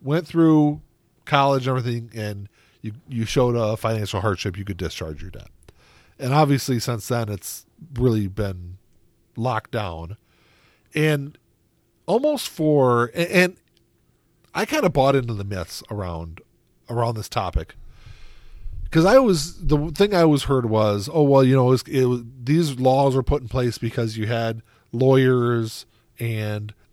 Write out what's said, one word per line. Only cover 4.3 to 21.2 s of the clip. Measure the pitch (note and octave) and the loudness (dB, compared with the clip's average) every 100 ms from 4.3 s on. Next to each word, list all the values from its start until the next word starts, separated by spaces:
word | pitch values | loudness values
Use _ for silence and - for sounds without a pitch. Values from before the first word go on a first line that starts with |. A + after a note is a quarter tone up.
| F#2+ G#2 F#2 | -2 -4 -6
you | |
could | G2 F2+ | -8 -6
discharge | E2+ - E2 D2+ | -8 -8 -10 -10
your | - | -12
debt. | - - _ - _ _ _ _ - | -14 -20 _ -20 _ _ _ _ -10
And | B2+ | 0
obviously | C#3+ D3 C#3 - A#2+ | 2 4 2 0 -2
since | - A#2 - | -2 -6 -4
then, | A#2+ A2 | -4 -2
it's | G2+ - - - _ - | -6 -10 -16 -20 _ -12
really | B2+ B2 A2 G2 | 0 2 2 0
been | G2 G2+ F#2 F2+ F#2+ _ _ _ _ _ - | -4 -6 -6 -14 -18 _ _ _ _ _ -8
locked | B2 A2 - | -4 -4 -4
down. | A#2 G2+ E2 E2 G#2 _ _ _ _ _ _ _ | -6 -6 -8 -12 -16 _ _ _ _ _ _ _
And | D3+ D#3 D3 C#3 - _ _ _ _ _ _ - | -2 0 0 -4 -16 _ _ _ _ _ _ -2
almost | G#3+ D4 C#4+ - | 0 0 -2 -6
for, | - D#3 D3 B2+ A#2+ A#2+ | -2 2 4 4 2 0
a-, | - E3+ F3+ | -2 0 2
and | F3+ - _ _ _ _ _ _ _ _ _ | 2 -2 _ _ _ _ _ _ _ _ _
I | D#3 | -6
kinda | G#3+ D#4 G3+ | -2 0 2
bought | D3 C3+ C#3 | 2 2 2
into | A#2+ | -2
the | G#2 | -6
myths | G2+ G2 E2+ - - | -6 -6 -8 -12 -12
around, | G#2 F2+ E2+ E2 E2+ - _ _ _ - | -8 -8 -8 -10 -14 -20 _ _ _ -8
around | A#2 A#2 A2+ | -4 -2 -4
this | - | -8
topic. | - F#2 - D#2+ - - - - - - - - - - - - | -6 -4 -4 -6 -14 -20 -20 -20 -20 -20 -20 -20 -14 -12 -10 -2
'Cause | D#3+ | 2
I | F3 C4 | 6 6
was, | B3 E3+ D3 - | 6 2 -2 -4
the | C#3+ D3 D#3 | 0 0 0
thing | D3 G#3 | 0 2
I | F#3+ | 4
always | E3 D3 | 4 4
heard | D3 C3+ A#2 | 2 0 2
was, | A2 G#2+ G2+ G2+ | 2 2 0 -2
"Oh, | D#3+ | 2